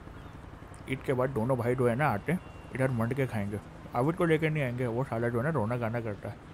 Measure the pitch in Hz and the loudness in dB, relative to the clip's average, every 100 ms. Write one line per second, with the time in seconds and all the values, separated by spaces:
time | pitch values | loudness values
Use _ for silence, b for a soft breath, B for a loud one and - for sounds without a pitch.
0 | - - - - - - - - - 135 | -12 -14 -14 -14 -14 -14 -14 -12 -6 -4
1 | - 123 135 120 120 127 117 127 120 117 | 0 2 2 2 2 2 2 4 4 4
2 | 151 104 - 180 - - - 123 131 120 | 2 2 0 -2 -2 -14 -8 0 2 2
3 | 117 127 127 110 101 104 - - - 120 | 0 0 0 0 -2 -4 -8 -14 -4 0
4 | 143 175 170 156 160 156 127 123 123 117 | 2 4 4 4 4 2 0 0 0 0
5 | 135 113 120 120 147 147 107 123 113 120 | 0 0 2 2 2 2 2 0 0 0
6 | 113 98 104 - - | -2 -6 -8 -10 -14